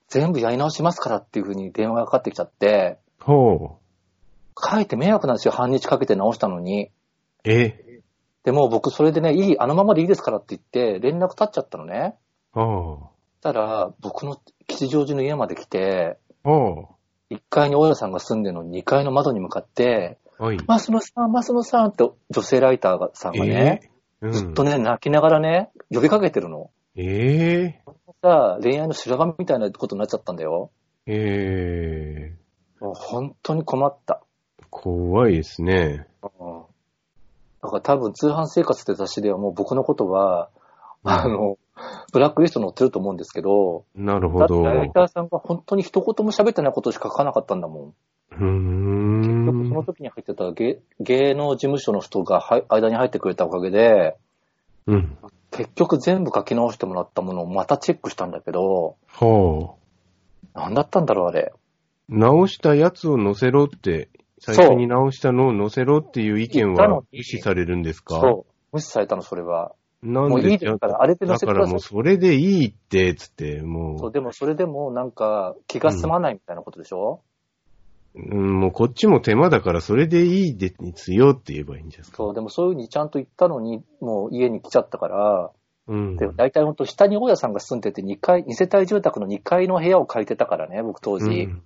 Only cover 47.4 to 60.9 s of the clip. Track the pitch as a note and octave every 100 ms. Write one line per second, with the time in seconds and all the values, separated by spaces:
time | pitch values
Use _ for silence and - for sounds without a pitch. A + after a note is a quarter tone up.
47.4 | - F#2+ E2 D#2 D2 _ _ _ _ F2
48.4 | F#2+ F#2+ F#2 F#2 G2 G2+ G#2 G#2+ A2 A#2
49.4 | A#2 B2 A#2+ D3+ D#3+ - C3 - - G2+
50.4 | F#2 E2 A2+ - _ - - B2+ C#3 C#3
51.4 | D3 C3+ C#3 C#3+ B2+ G#2 - G#2 F2 F#2
52.4 | - A#2+ - A2 A2 A2+ B2 G#2 F#2+ F2+
53.4 | F2 F2+ F#2 G2 A#2 G#2+ E2 - _ _
54.4 | _ _ _ _ - G#2 E2 C#2 - _
55.4 | _ - A2+ - E3+ D3+ E3+ F#3 E3 G#2
56.4 | - A#2 A#2+ G#2 F#2+ F2+ F2 - F#2 F#2
57.4 | E2+ F#2+ F#2+ C#3+ - D#3+ - - F#2 -
58.4 | - F2+ F#2+ F#2+ E2 - _ - A#2 G#2+
59.4 | F#2 D#2 E2+ - _ _ _ _ _ _
60.4 | - - - C3 D3